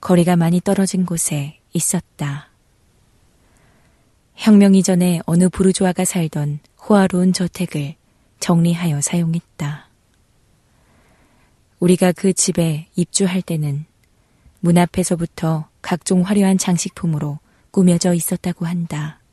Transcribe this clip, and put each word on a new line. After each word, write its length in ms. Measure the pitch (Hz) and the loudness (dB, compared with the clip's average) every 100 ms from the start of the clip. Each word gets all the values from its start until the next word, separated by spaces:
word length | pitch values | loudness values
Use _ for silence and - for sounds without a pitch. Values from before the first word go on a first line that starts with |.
거리가 360 | - 180 170 175 | 2 2 4 2
많이 240 | 165 175 | 2 0
떨어진 460 | 185 196 190 185 175 | 0 0 0 -2 -4
곳에 540 | 170 - 147 143 - _ | -4 -4 -4 -6 -12 _
있었다. 760 | 175 - 180 - _ 143 143 - _ _ _ _ _ _ _ _ _ _ _ _ _ _ _ _ _ _ | -6 -4 -4 -8 _ -8 -8 -12 _ _ _ _ _ _ _ _ _ _ _ _ _ _ _ _ _ _
혁명 400 | _ - 208 202 | _ 4 6 8
이전에 460 | 190 180 180 180 170 - | 6 4 2 2 -2 0
어느 220 | 170 185 | 2 2
부르주아가 560 | - 190 185 190 175 | 2 0 2 0 0
살던 540 | 185 185 160 156 147 147 _ _ | -4 -2 -4 -4 -6 -6 _ _
호화로운 520 | - 208 190 180 185 | 0 2 2 2 0
저택을 640 | 180 180 - 175 156 143 160 _ _ _ _ | 0 -4 -6 -8 -6 -8 -12 _ _ _ _
정리하여 600 | - 170 170 170 175 147 | -2 2 2 0 -2 -4
사용했다. 880 | 143 175 170 165 - _ - 151 - _ _ _ _ _ _ _ _ _ _ _ _ _ _ _ _ _ _ _ | -2 -2 -2 -4 -8 _ -8 -8 -16 _ _ _ _ _ _ _ _ _ _ _ _ _ _ _ _ _ _ _
우리가 340 | 175 180 185 | 0 2 2
그 200 | 175 196 | 0 -2
집에 560 | 180 - 175 165 151 160 - | 0 -2 0 -2 -4 -8 -6
입주할 460 | 175 - 196 185 | -4 -2 -2 -2
때는 440 | 175 165 151 143 156 _ _ _ _ _ _ _ | -4 -4 -4 -6 -10 _ _ _ _ _ _ _
문 180 | 170 175 | 2 2
앞에서부터 920 | 175 - 180 175 170 - 160 160 160 _ | 2 0 -4 -2 -4 -4 -4 -4 -6 _
각종 400 | - 170 - 185 | -6 -6 0 0
화려한 360 | 180 208 190 190 | 2 2 2 2
장식품으로 800 | - 175 - - 170 151 151 147 _ _ _ | 2 -2 -2 -6 -4 -4 -4 -8 _ _ _
꾸며져 440 | - 180 170 185 | 2 4 4 2
있었다고 520 | 175 - 180 180 175 165 | 0 -2 -6 -6 -6 -6
한다. 540 | 175 170 151 151 - _ | -6 -6 -6 -8 -12 _